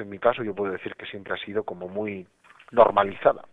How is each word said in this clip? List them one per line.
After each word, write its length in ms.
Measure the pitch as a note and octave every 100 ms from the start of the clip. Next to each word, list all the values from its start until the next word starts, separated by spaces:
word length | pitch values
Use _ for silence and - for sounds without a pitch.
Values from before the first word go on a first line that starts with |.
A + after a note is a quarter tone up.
en 80 | G2+
mi 100 | G2
caso, 240 | A#2+ B2
yo 100 | A2
puedo 180 | F#2+ G2+
decir 220 | F#2 G#2+
que 120 | - G#2
siempre 280 | G2+ F#2+
ha 40 | F#2
sido 200 | - G2+
como 240 | - F2+ F2+
muy 380 | G2 G#2+ G2 F2 _ _ - -
normalizada. 720 | A#2 G#2+ G2+ G2+ - C#3+ - -